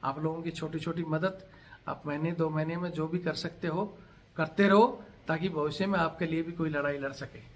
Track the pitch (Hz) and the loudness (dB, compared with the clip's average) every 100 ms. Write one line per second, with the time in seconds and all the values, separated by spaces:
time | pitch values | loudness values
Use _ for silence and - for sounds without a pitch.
0 | 131 135 156 165 165 160 156 160 165 165 | -4 -2 -2 -2 -6 -6 -6 -4 -4 -4
1 | 160 156 185 190 - - - - - - | 0 0 0 -2 -16 -20 -20 -14 -8 -6
2 | 151 147 160 170 160 156 156 170 175 156 | -4 -2 -2 0 0 2 0 -2 -4 -4
3 | 160 175 175 151 165 - 175 160 202 - | -2 -2 -2 -4 -6 -4 -2 0 -2 -6
4 | - - - - 160 - 196 202 247 - | -20 -20 -16 -4 -2 4 8 10 8 4
5 | - - - 160 180 160 151 147 196 190 | -12 -18 -2 -2 0 0 -2 0 0 2
6 | 165 - 165 160 165 170 160 147 143 143 | 2 0 -2 0 -2 -2 0 2 0 0
7 | 139 135 127 - - | -4 -6 -12 -12 -20